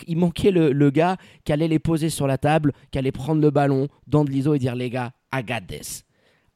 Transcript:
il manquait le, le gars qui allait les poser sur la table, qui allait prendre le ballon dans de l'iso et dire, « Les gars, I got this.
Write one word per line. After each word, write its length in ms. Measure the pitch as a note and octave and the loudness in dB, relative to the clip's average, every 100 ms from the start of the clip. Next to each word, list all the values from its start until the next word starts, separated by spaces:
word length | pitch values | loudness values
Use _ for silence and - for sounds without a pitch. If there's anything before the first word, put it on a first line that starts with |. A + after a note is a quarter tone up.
| - | -8
il 100 | E3 | -2
manquait 340 | F3 - G#3 | -2 2 2
le, 220 | F3+ D#3+ | 4 2
le 180 | C#3 C#3+ | 4 4
gars 260 | C#3 E3+ F#3 - - | 4 0 -2 -8 -12
qui 80 | - | -4
allait 160 | D3+ E3 | -2 0
les 100 | D#3 | 0
poser 300 | D#3+ E3 D#3+ | 0 0 -2
sur 180 | - C#3 | -2 -2
la 120 | C3+ | 0
table, 340 | D3 D#3+ D3+ - _ | 2 2 2 -2 _
qui 80 | D3 | -4
allait 140 | C3 | -4
prendre 280 | - C3 D#3 | -4 -2 2
le 100 | D3+ | 4
ballon 380 | C#3+ C#3+ C3+ C#3+ - - | 4 2 0 -2 -8 -2
dans 160 | D3 | 0
de 60 | D3 | 2
l'iso 240 | C3+ C3+ | 0 0
et 40 | D3 | 0
dire, « 160 | B2+ A#2+ | 0 -4
Les 140 | B2 | -6
gars, 220 | B2 A#2+ - _ | -6 -8 -12 _
I 120 | C3+ | -8
got 220 | A2+ A#2+ E3 | -6 -8 -8
this. 360 | D2 - - - _ _ _ _ | -14 -14 -14 -18 _ _ _ _